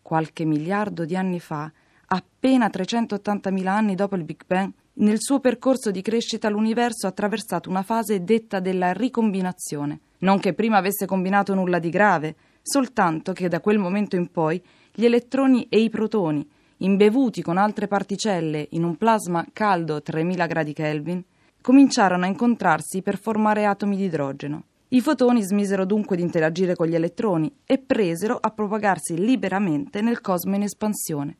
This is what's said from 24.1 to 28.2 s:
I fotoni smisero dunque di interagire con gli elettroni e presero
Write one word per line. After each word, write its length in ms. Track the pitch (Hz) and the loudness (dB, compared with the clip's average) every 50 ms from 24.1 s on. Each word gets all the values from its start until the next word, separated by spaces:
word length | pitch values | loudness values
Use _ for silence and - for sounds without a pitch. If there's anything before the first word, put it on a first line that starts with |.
| 156 156 143 135 139 139 - 143 147 160 - _ _ _ _ _ | -2 -2 -4 -4 -6 -8 -8 -8 -8 -10 -12 _ _ _ _ _
I 120 | - 254 | 0 2
fotoni 420 | 220 294 311 - 262 240 247 240 208 | 2 2 2 4 4 4 4 2 2
smisero 440 | 180 196 202 202 196 196 196 190 | 0 0 0 0 0 0 -2 0
dunque 280 | 185 202 214 214 - 202 | 0 0 0 0 0 -2
di 60 | 175 | -2
interagire 560 | 175 170 147 175 156 160 165 165 190 175 175 | -2 0 0 2 0 0 0 0 0 0 0
con 100 | 165 175 | 0 0
gli 80 | 160 165 | 0 0
elettroni 560 | 165 165 175 - - - 220 180 165 156 147 - _ _ | 0 -2 -2 -4 -2 -2 0 0 0 0 -2 -4 _ _
e 140 | _ 254 262 | _ 0 0
presero 580 | - _ 262 233 214 175 165 165 | 2 _ 0 2 2 0 0 -2